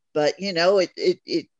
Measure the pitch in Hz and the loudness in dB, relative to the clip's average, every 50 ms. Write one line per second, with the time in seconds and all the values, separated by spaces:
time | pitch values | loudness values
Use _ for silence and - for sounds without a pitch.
0 | _ _ - 151 151 - - - 190 202 170 165 170 185 202 190 170 - _ - | _ _ -2 0 0 0 -2 -4 -6 -6 -2 0 2 2 2 2 2 0 _ -2
1 | 131 185 175 - _ - - 85 - - _ | -2 -2 -2 -2 _ -6 -6 -6 -6 -8 _